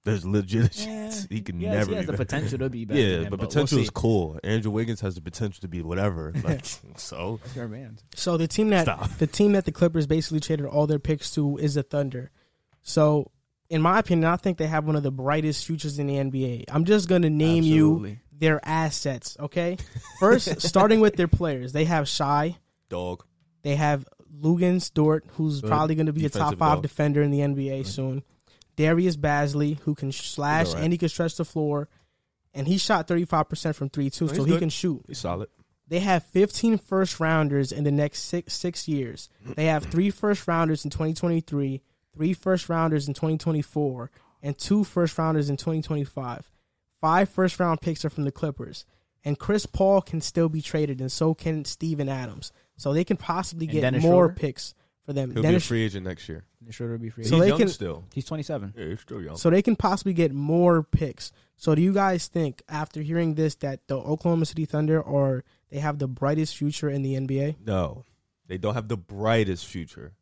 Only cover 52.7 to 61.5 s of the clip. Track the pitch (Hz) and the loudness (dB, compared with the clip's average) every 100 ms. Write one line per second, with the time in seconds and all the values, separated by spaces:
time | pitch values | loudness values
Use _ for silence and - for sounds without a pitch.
52.7 | _ 143 147 185 196 - 175 190 165 160 | _ 0 0 0 -2 -2 -4 -4 -6 -2
53.7 | 151 127 139 165 180 170 180 147 - - | 0 2 4 6 8 6 2 -6 -6 -14
54.7 | _ _ _ - 139 131 120 156 175 - | _ _ _ -6 -4 -2 2 4 4 2
55.7 | 117 110 95 92 90 - 80 _ _ 117 | 0 0 -4 -8 -10 -12 -14 _ _ -20
56.7 | - 120 117 113 117 113 160 190 - 202 | -10 -8 -8 -10 -6 2 6 6 4 0
57.7 | - 92 76 92 - - 156 143 143 98 | 0 -8 -8 -10 -10 -8 -8 -6 -8 -8
58.7 | 107 80 104 - 104 78 80 170 180 220 | -10 -10 -10 -10 -12 -10 0 4 4 2
59.7 | 220 196 190 196 175 160 139 147 165 175 | 0 0 0 -2 0 0 0 0 4 6
60.7 | 165 151 - 147 - - _ _ | 4 2 -2 -2 -8 -16 _ _